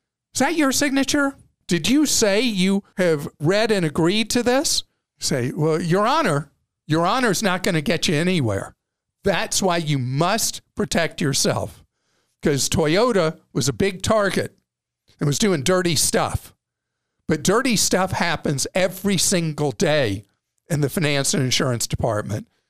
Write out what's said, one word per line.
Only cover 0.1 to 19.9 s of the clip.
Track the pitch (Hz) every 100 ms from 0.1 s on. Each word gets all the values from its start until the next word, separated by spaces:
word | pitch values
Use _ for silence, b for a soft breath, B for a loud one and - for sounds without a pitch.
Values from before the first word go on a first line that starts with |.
| _ _
"Is | -
that | 269 320
your | 269
signature? | - 285 269 269 294 277 - _ _ -
Did | 170 160
you | 285 294
say | - 208 202
you | 247 190 190 196 b -
have | 180 151 160 -
read | 147 202 220
and | 202 160
agreed | 156 165 214 214
to | -
this?" | 247 254 320 - - _ _ _
Say, | - 131 123
"Well, | - 156 160
Your | 175 185 214
Honor, | 311 240 143 - _ _ _ -
Your | 160 175
Honor's | 247 240 180
not | 202 180
gonna | 196 160
get | 143 165 -
you | 147
anywhere." | 180 185 117 98 - - _ _ _ _
That's | 196 180 220 -
why | 190 170
you | 151 139
must | 123 135 175 214 - - - -
protect | 214 180 156 -
yourself, | 156 131 180 101 95 - _ _ _ _ _ _
'cause | 165 139 -
Toyota | 180 151 180 247 196 160 - _
was | 147 131
a |
big | 110 196 185
target | - 220 196 180 107 _ _ _ _ _ _ b
and | 143
was | 139
doing | 208 160
dirty | 131 185 175 143
stuff. | - 196 120 - - _ _ _ _ _ _ _ -
But | 156
dirty | 143 214 254 214
stuff | - 185 185
happens | - 175 151 - 135 - 190
every | 185 190 196 190
single | - 180 165 147 147
day | - -